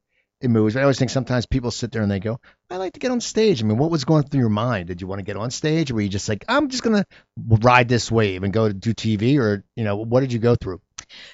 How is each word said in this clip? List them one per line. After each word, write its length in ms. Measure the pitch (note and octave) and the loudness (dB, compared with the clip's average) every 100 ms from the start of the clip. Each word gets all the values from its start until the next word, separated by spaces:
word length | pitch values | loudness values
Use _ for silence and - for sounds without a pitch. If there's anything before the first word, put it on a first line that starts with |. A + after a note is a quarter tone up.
| _ _ _ _ | _ _ _ _
in 120 | B2+ | 0
movies. 240 | A2+ G#2+ B2+ | 2 2 2
I 60 | |
always 160 | C#3 B2+ | 2 2
think 120 | B2 | 0
sometimes 360 | C3+ A#2 B2 - | -2 -2 -2 0
people 240 | C3 C3+ | -2 -2
sit 220 | - A2+ | -6 -6
there 100 | A2+ | -2
and 80 | G2+ | -2
they 100 | G2 | -2
go, 200 | G#2+ B2 - _ _ | -4 -8 -12 _ _
"I 60 | F#4 | -8
like 160 | F#4 | -8
to 80 | - | -6
get 100 | B3+ | -4
on 100 | B3 | -2
stage." 420 | - A3 A3 C3 | -2 0 2 2
I 40 | G#2+ | 0
mean, 120 | A2 | 2
what 120 | D#3+ | 0
was 140 | E3 | 0
going 200 | B2+ D#3 | 2 2
through 160 | C#3+ C#3 | 2 0
your 100 | A#2 | 2
mind? 380 | G#2 B2 G#2 F2 | 2 0 -2 -4
Did 120 | F2+ | -8
you 60 | F#2 | -8
wanna 160 | G2 | -8
get 140 | F#2+ G2 | -8 -6
on 140 | A#2+ | -8
stage? 400 | - D#3 D#3+ D3 | -4 -2 0 0
Or 40 | |
were 80 | A2+ | -2
you 60 | G2+ | -2
just 200 | G2 - | -2 -4
like, 160 | G#2 - | -6 -2
"I'm 220 | C#4 D4 | 0 0
just 140 | B3+ | -2
gonna 240 | A3+ G#3 - - _ - | 0 0 -2 -10 _ -14
ride 520 | A2+ G#2+ A#2+ B2 A#2+ | 0 4 6 6 4
this 240 | A#2+ - | 0 2
wave 300 | A2+ G#2 F#2 | 2 2 0
and 100 | G2 | -2
go 160 | G#2+ A2 | 2 0
to 60 | |
do 180 | G2 A#2 | 0 -4
T 240 | G#2+ A2 G#2 | -2 -2 0
V"? 220 | A#2 C#3+ | 2 2
Or, 260 | G#2+ G2+ - - | 2 -2 -6 -6
you 80 | |
know, 120 | G#2+ G2+ | -4 -4
what 240 | A2+ B2 | 0 0
did 120 | C3+ | 2
you 60 | A#2 | 0
go 160 | A#2 | 2
through? 260 | A#2+ G2 F2 _ - - - - | 2 -2 -12 _ -20 -20 -20 -20